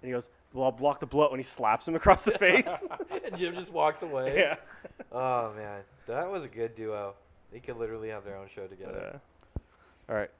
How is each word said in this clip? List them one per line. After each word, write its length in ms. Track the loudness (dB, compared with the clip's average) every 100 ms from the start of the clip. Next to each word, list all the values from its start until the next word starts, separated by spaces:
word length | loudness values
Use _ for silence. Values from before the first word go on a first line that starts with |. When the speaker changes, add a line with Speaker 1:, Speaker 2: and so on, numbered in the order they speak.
Speaker 1:
And 60 | -4
he 20 |
goes, 180 | -6 -6 _ _
"Well, 120 | 0 0
I'll 60 |
block 280 | 4 0 0
the 60 | 0
bullet," 240 | 4 4
when 80 | 2
he 40 |
slaps 440 | -8 -2 2 2 2
him 80 | 4
across 280 | 8 8 6
the 60 |
face. 360 | 4 6 6 4 -4 -6 -8
Speaker 2:
<laughs> 240 | -8 -6 -8
And 100 | -4
Jim 180 | -4 -4
just 160 | -6
walks 300 | 2 2 2
away. 340 | -4 -2 0 4
Speaker 1:
Yeah. 180 | 2 2 -8 -20 -20 -18 -10
Speaker 2:
Oh, 400 | -4 0 0 -2 -6
man. 260 | -10 -12 -14 _ -8
That 240 | -6 -4
was 140 | -6
a 40 | -8
good 280 | -6 -6 -6
duo. 400 | -6 -4 -6 -10 _ _ _
They 80 | -16
could 180 | -12 -8
literally 320 | -6 -6 -8
have 140 | -8
their 120 | -10 -14
own 100 | -14
show 140 | -14 -14
together. 520 | -14 -12 -10 -10 -14 _ _ _ -14
Speaker 1:
Yeah. 60 | _ _ _ _ -4
All 60 | -2
right. 100 | -2 _